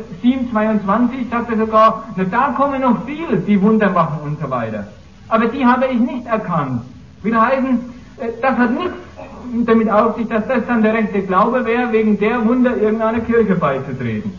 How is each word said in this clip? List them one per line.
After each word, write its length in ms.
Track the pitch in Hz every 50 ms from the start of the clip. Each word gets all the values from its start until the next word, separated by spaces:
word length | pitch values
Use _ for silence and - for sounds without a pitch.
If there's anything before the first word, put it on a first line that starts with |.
| - - - -
sieben, 300 | - 247 269 262 240 -
zweiundzwanzig, 800 | 214 214 214 220 214 196 196 196 202 240 247 233 262 262 233 -
sagt 200 | 233 240 - -
er 60 | 226
sogar, 460 | 214 220 220 220 220 220 214 - - - - 170
„Na, 80 | 185 185
da 240 | 185 - 240 269 - 247
kommen 240 | 269 277 285 269 262
noch 240 | 262 254 214 - -
viele, 300 | 269 294 302 330 302 220 165
die 220 | - 208 208 190 190
Wunder 280 | 220 220 214 208 190
machen“ 280 | 185 175 160 147 151 151 147
und 160 | 147 151 -
so 100 | 147 127
weiter. 380 | 127 120 113 110 107 104 98 - - - - - - - - -
„Aber 180 | 226 226 233
die 180 | 220 - 277 254
habe 220 | 240 254 254 269
ich 140 | 262 254 220
nicht 260 | 254 311 294 240 -
erkannt.“ 560 | 240 226 208 - 170 175 151 139 131 127 113 - - - - - - - - -
Will 160 | 214 226 226
heißen, 380 | 226 254 269 262 247 269 247 226 - - - - - - - -
äh, 80 | 254 226 - - -
das 160 | 262 226 226
hat 120 | 247 220 254
nichts 240 | 330 359 359 - - - - - - - - - - 214 247 233 233 226
damit 240 | 240 226 226 220 -
auf 260 | 196 214 220 214 208
sich, 120 | 240 220 -
dass 180 | 220 208 -
das 200 | - 262 233 -
dann 160 | - 240 220 214
der 120 | 214 220
rechte 280 | 226 214 190 196 196 180
Glaube 420 | 180 180 190 226 233 247 254 226
wäre, 260 | 226 226 247 254 226
wegen 280 | 220 220 220 214 202 190
der 260 | 208 220 240 233 220
Wunder 320 | 226 254 254 240 247 233
irgendeiner 440 | 196 214 214 220 226 220 220 226 233
Kirche 340 | - - 233 233 214 190 180
beizutreten. 800 | - 156 139 135 135 135 139 123 - 123 113 110 107 - 101 92